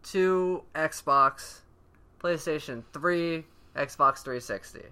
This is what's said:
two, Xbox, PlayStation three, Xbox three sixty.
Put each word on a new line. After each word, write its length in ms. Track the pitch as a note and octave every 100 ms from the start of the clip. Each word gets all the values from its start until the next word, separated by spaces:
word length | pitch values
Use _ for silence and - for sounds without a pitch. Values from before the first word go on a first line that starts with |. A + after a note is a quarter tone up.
two, 600 | - G3 F#3 F#3 F3+ F#3 -
Xbox, 840 | D3+ D#3 - - C#3 C3+ - - - _ _ _ _ - _
PlayStation 640 | F3 E3 E3+ D3+ - A#2+ -
three, 520 | D3+ E3 F3 E3+ E3 D#3 - - -
Xbox 440 | C#3 - D3 -
three 160 | - B2
sixty. 440 | - G2 - - -